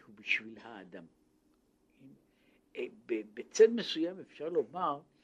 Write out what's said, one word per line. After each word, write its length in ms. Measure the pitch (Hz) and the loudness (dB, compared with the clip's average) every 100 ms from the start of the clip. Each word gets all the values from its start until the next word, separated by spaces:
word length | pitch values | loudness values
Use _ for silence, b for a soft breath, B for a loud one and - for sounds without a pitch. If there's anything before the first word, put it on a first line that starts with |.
| - | -18
הוא 80 | |
בשביל 440 | 104 107 107 110 107 | -14 -2 -2 -2 -14
האדם. 480 | 113 110 92 87 82 _ _ _ _ _ _ _ _ _ 135 - _ b b b _ - | -16 -16 -16 -16 -18 _ _ _ _ _ _ _ _ _ -20 -20 _ b b b _ -8
אה, 100 | 123 - - | -8 -10 -4
ב-, 280 | 113 104 | -4 -4
בצד 360 | - - - 220 | -12 -2 8 8
מסוים 500 | 233 - 160 170 190 | 8 -4 -2 -2 -4
אפשר 280 | 143 - 156 | -14 -10 -2
לומר 520 | 175 117 170 170 143 - b | 0 0 -2 -2 -2 -8 b